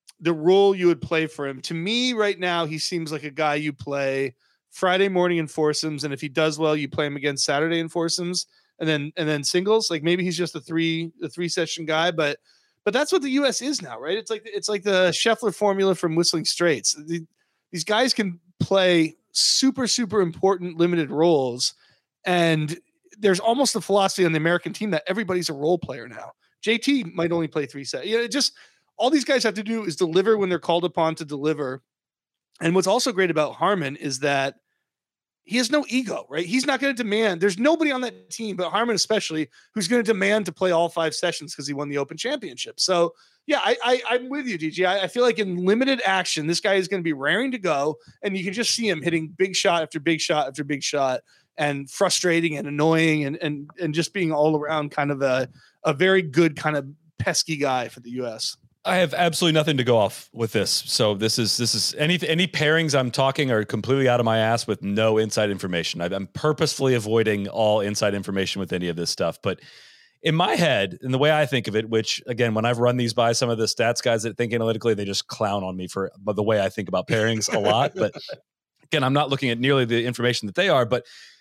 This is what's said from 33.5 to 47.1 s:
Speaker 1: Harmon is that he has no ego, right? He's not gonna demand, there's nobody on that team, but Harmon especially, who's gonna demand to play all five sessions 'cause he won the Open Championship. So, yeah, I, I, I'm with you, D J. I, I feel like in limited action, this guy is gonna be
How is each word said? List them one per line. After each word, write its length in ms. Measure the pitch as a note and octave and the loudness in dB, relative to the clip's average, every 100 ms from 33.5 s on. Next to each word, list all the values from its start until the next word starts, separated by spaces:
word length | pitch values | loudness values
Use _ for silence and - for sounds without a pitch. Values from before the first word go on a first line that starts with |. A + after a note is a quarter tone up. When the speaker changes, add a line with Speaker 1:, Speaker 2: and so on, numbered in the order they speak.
| - | 0
Speaker 1:
Harmon 400 | F3 G3 C#3 C#3+ | 0 0 -2 -6
is 240 | D3 C3 | -8 -2
that 360 | C#3+ C#3 C#3 - _ _ _ _ _ _ _ _ - | 0 0 -2 -6 _ _ _ _ _ _ _ _ -4
he 120 | A#3 | -2
has 140 | A3+ | 0
no 120 | D4 A#3 | 0 0
ego, 400 | B3 A3+ B2 - | -2 -2 -6 -8
right? 160 | D3 F3 | -6 -2
He's 220 | B3 C#4 | -2 0
not 120 | C4 | 0
gonna 140 | C#4 | 0
demand, 480 | A#3+ A3 G#3+ A3 E3 | -2 -2 0 0 2
there's 160 | G3+ F3+ | 0 2
nobody 340 | C#4 E4 D4+ | 2 2 0
on 100 | B3+ | -2
that 280 | B3 F#3 - | -6 -10 -14
team, 260 | - A3 F3+ | -10 -8 -4
but 140 | E3+ | -2
Harmon 260 | G3 A#3+ G3 | 0 0 0
especially, 540 | - G#3+ - D#3 D#3 _ _ | 2 0 0 -4 -6 _ _
who's 140 | A3 F3 | -6 0
gonna 160 | A#3+ | 2
demand 420 | G#3+ G3+ G3 A3 F3+ | 2 2 2 0 -2
to 60 | |
play 180 | - F#3 | -2 2
all 180 | E3 E3+ | 2 2
five 260 | E3+ D#3+ D3+ | 0 -2 0
sessions 400 | F3 - C#3+ - | -2 -4 -8 -10
'cause 100 | C#3 | -8
he 80 | |
won 160 | C#3+ D3 | -6 -4
the 80 | C#3+ | -4
Open 200 | C#3 E3 | -4 -6
Championship. 640 | A#3 C#4+ F3+ B2 - - | -6 -6 -8 -10 -10 -4
So, 360 | - F3 E3+ - _ _ - | 0 2 2 -2 _ _ -2
yeah, 140 | C#4+ | 0
I, 140 | F#3+ B3 | 0 0
I, 180 | A#3+ B3+ A#3 | 2 0 2
I'm 180 | B3 B3+ | -2 -2
with 160 | C#4+ B3+ | -6 -4
you, 140 | F3 | -4
D 100 | D#3 | -4
J. 160 | D#3+ F3+ | 0 2
I, 180 | G3 F#3 | 2 -2
I 20 | |
feel 160 | A#3+ | 0
like 160 | B3 F#3+ | 2 2
in 260 | G3 F3 F3+ | -2 0 2
limited 360 | A3+ C4 B3+ F#3+ | 2 2 2 2
action, 400 | F#3+ F3 - D3+ | 0 0 -2 -2
this 140 | E3+ | 0
guy 160 | G#3 G3 | 2 2
is 120 | F3+ | 0
gonna 140 | G3 | -2
be 120 | E3 | -2